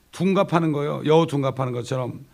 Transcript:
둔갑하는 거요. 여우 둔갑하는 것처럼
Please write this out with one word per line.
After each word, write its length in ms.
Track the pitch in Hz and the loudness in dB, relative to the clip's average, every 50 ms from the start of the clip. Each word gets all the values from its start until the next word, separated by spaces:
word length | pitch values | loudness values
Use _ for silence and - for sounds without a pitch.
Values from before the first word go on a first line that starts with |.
| _ _ | _ _
둔갑하는 600 | - - 175 190 190 190 196 190 - 170 170 160 | -6 -2 0 2 2 2 2 2 2 2 2 2
거요. 300 | 147 143 143 151 151 135 - | 0 0 -2 -2 -4 -2 2
여우 200 | 143 156 165 165 | 4 4 4 4
둔갑하는 480 | 165 160 143 139 135 123 127 139 123 123 | 2 0 -2 -2 -2 -2 -2 -4 -4 -4
것처럼 520 | 123 117 - 135 127 127 117 117 - - _ | -6 -4 -4 -4 -4 -4 -6 -8 -10 -14 _